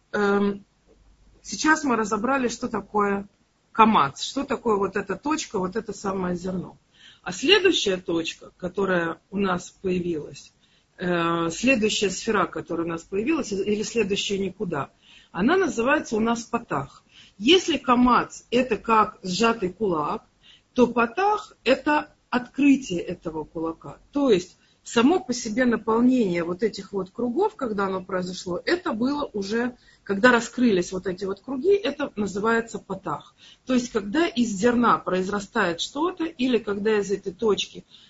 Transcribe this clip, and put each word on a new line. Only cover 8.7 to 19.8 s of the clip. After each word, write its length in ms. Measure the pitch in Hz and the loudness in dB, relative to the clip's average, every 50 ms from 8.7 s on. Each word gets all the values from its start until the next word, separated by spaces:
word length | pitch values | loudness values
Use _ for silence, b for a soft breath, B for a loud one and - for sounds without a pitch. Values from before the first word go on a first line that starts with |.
| - 202 196 185 180 175 165 165 160 - _ _ | -4 -2 -2 0 0 0 -2 -4 -6 -10 _ _
у 80 | 190 | -4
нас 320 | 202 196 185 180 175 - - | -2 0 0 -2 -4 -6 -10
появилась, 840 | - _ - 185 180 180 170 175 165 147 - - 143 - - - _ _ b b b b b b _ | -12 _ -4 -2 -2 -2 -2 -2 -4 -6 -6 -10 -14 -18 -20 -20 _ _ b b b b b b _
э, 520 | - 185 180 175 170 170 170 170 170 165 165 | -6 -4 -2 0 0 0 0 0 0 -2 -2
следующая 580 | 165 - 233 262 269 214 214 214 208 - 208 185 | -2 0 2 2 4 4 2 0 0 0 -2 -2
сфера, 380 | 185 - - 226 214 196 170 | -2 -4 -2 0 2 2 2
которая 400 | 160 - 160 160 - 170 170 165 | 0 -2 -8 -8 -6 -6 -4 -4
у 20 | 170 | -4
нас 140 | 165 160 - | -6 -8 -8
появилась, 480 | - 190 196 226 294 330 277 - - | -6 -6 -4 -2 0 0 -2 -2 -4
или 320 | 202 190 190 208 208 208 208 | -4 -2 -2 -2 -2 -2 -4
следующая 560 | - - 233 202 180 202 196 - - 202 190 | -2 -2 -2 0 0 -2 -2 -2 -2 -2 -4
никуда, 500 | 196 180 - - 214 175 156 139 127 - _ b b b b b b b | -4 -4 -6 -6 -8 -6 -6 -6 -6 -8 _ b b b b b b b
она 260 | b 170 196 277 359 | b 0 2 2 4
называется 580 | 392 381 269 202 226 226 269 294 311 - - 226 | 4 2 0 0 -2 0 2 0 0 0 -2 -2
у 40 | 214 | 0
нас 240 | 220 233 233 233 - | 0 0 -2 -4 -4
патах. 600 | - - 131 - - 170 139 135 - - - _ B B B B B B | -4 -6 -6 -4 -4 -6 -6 -6 -8 -12 -20 _ B B B B B B
Если 400 | - 202 269 359 370 - 349 294 | 0 4 6 6 6 4 2 -2
камац — 680 | - - 254 240 247 247 247 233 185 156 - - - - - | 0 2 2 4 6 6 6 6 4 2 -2 -8 -16 -6 0
это 280 | 226 247 247 254 214 | 0 0 2 2 -2
как 420 | - - 226 226 220 208 202 - - | -2 0 2 4 4 4 2 0 -8
сжатый 480 | - 185 180 180 233 226 226 226 - 175 - | -8 -4 0 2 2 2 2 0 -4 -6 -4
кулак, 500 | - | -2